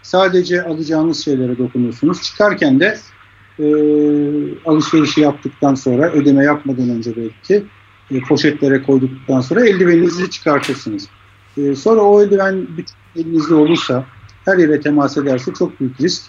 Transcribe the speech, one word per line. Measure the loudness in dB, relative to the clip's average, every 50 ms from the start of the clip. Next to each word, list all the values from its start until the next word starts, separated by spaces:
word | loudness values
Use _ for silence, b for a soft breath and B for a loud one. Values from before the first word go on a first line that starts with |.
Sadece | _ -2 0 0 2 2 2 0 0 0 -4 -4
alacağınız | -4 -6 -8 -8 -6 -4 -2 0 0 -2 -2 -4 -4
şeylere | -4 -2 -2 -2 -4 -2 -4
dokunuyorsunuz. | -4 -4 -2 -4 -4 -4 -4 -2 -2 -2 -2 -2
Çıkarken | -8 -12 -2 0 0 0 0 0 0 2 2 2
de, | 2 0 -2 -6 -14 -20 _ _ -20 _ _ _ -20 _ _ -4
e, | -2 0 0 2 2 2 2 2 2 2 0 0 -2 -2 -4 -4 -6 -6 -10 -8 -2
alışverişi | 0 0 0 0 2 2 2 2 2 2 2
yaptıktan | 2 2 0 -2 -10 -12 -6 -2 0 0 0
sonra, | 0 0 -2 0 2 0 2
ödeme | 0 2 2 4 4 4 4
yapmadan | 2 0 -2 -4 -6 -4 -2 -2 -2
önce | -4 -4 -6 -6 -8
belki, | -8 -8 -10 -12 _ _ 0 0 0 0 -4 -20 _ _ _ _ _ _ _
e, | -6 -6
poşetlere | -2 0 0 2 2 0 0 0 0 0 0 0
koyduktan | 2 2 2 2 0 -2 -6 -10 -6 -2 -2 -2
sonra | -2 0 0 2 2
eldiveninizi | 2 2 2 2 2 4 4 2 0 0 -4 -8 -8
çıkartırsınız. | -8 -6 -2 -2 -2 -2 -2 -4 -8 -8 -8 -10 -10 -10 -12 -14 _ _ _ _ _ _ _ _ _
E, | -4 -4 -2 -4
sonra | -2 0 2 2 4
o | 4 6 6 6
eldiven | 6 4 2 0 0 -2 -2 -4 -8 -8 -12
bütün | -14 -14 -14 -20 _ _ _ _
elinizde | -8 -6 -2 -2 -2 0 2 4
olursa, | 4 4 4 2 0 0 -2 -4 -4 -4 -8 -18 -20 -20 -20 _ _ _
her | 0 2 2
yere | 4 2 2 0
temas | 0 0 0 2 0 0 -2 -2
ederse | -2 -2 -2 -2 -4 -8 -4 -4
çok | -4 -4 -4 _
büyük | -6 -6 -4 -2
risk. | -2 -2 -2 -4 -10